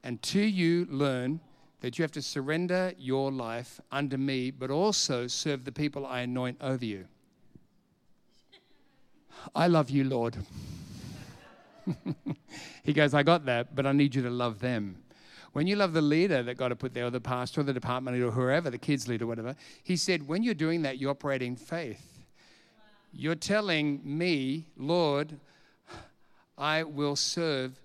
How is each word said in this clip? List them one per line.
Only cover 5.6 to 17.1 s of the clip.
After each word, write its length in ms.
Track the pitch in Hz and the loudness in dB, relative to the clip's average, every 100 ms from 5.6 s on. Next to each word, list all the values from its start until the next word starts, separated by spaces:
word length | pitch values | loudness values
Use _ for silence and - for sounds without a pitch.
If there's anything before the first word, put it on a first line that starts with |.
| 127 | -6
the 60 | |
people 340 | 120 147 143 135 | -4 -4 -2 -6
I 140 | 127 | -4
anoint 360 | 123 127 127 120 | -2 -2 -2 -4
over 240 | 139 131 117 | -4 -2 -2
you." 220 | 98 92 _ _ _ - - _ _ _ _ _ _ _ _ _ 403 _ _ _ _ _ _ _ - - - | -6 -10 _ _ _ -20 -20 _ _ _ _ _ _ _ _ _ _ _ _ _ _ _ _ _ -18 -6 2
I 100 | 175 | 6
love 240 | 165 131 | 6 6
you, 140 | 139 | 2
Lord. 340 | 135 131 117 110 98 - - - - - - - - - - - - - - | 2 2 0 -2 -10 -10 -12 -12 -14 -14 -14 -14 -16 -20 -20 -20 -20 -10 -6
<laughs> 80 | 156 - - - 143 - - - - | -6 -6 -6 -6 -8 -10 -16 -16 -6
He 100 | - | 0
goes, 220 | 147 147 143 | 4 6 6
"I 80 | |
got 220 | 143 170 135 | 6 4 4
that, 300 | 120 123 - | 0 0 0
but 120 | 135 | 4
I 40 | |
need 220 | 139 139 | 6 6
you 80 | 131 | 4
to 80 | 123 | 0
love 300 | 123 123 110 | 0 -2 -2
them." 440 | 123 120 101 85 - - - - - | -2 -2 -4 -8 -18 -20 -20 -20 -8
When 120 | 143 170 | -2 2
you 100 | 208 | 2
love 180 | 190 | 2
the 100 | 160 | 4
leader 400 | 147 156 196 143 | 4 4 4 2
that 120 | 120 123 | 0 -2
God 140 | 127 | -2
had 80 | 120 | -2
put 160 | 131 | -4
there, 140 | 120 | -4
or 20 | |
the 100 | 120 | -2